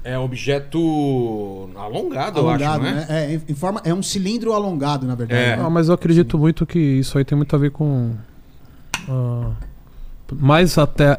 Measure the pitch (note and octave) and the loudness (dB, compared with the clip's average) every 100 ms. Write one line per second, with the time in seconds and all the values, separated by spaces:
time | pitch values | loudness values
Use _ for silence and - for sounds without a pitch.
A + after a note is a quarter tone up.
0 | A#2+ C3 C3 A#2+ A2 C#3+ C#3+ D#3+ E3 D3+ | -6 -6 -4 -4 -2 -2 -2 -2 0 2
1 | C#3+ C3 A#2 G#2+ G2+ F#2+ F#2+ F#2 G#2+ D3+ | 0 0 0 -4 -8 -10 -12 -12 -8 -6
2 | F4+ - - D3 D#3 D3 C#3+ D3+ - C#3+ | -6 -4 -4 0 2 2 0 0 -2 -4
3 | D#3 D#3 D3 D#3+ - C#3+ F3+ G#3+ E3 F3+ | -4 -4 -2 -4 -6 -4 -4 -2 -2 -2
4 | - G3+ F#3+ A3+ A3+ G#3+ G3+ D#3+ C#3+ C#3+ | -2 -4 -2 -2 -2 -2 -2 -2 -2 -2
5 | B2+ A#2+ A#2 B2 B2 A2+ E3 E3+ D#3+ F3 | -2 -4 0 2 2 0 0 2 4 2
6 | E3+ E3 C#3 D#3 D#3 - E3 F3 D3 C3 | 4 4 4 2 2 2 0 2 2 2
7 | C3 C#3 C3+ D3 D3 D3 C#3+ C#3 D3+ C3+ | 2 0 0 0 2 2 0 0 0 0
8 | A#2 A2 - - - - - - - - | -2 -4 -10 -20 -20 -20 -20 -20 -10 -8
9 | - C3 A#2+ A#2+ A#2 A2 - - - - | -4 -4 -2 -4 -4 -6 -10 -16 -20 -16
10 | - - - C3+ C3+ D#3 F3+ - C#3+ - | -14 -14 -10 0 4 6 6 4 4 6
11 | C#3+ | 4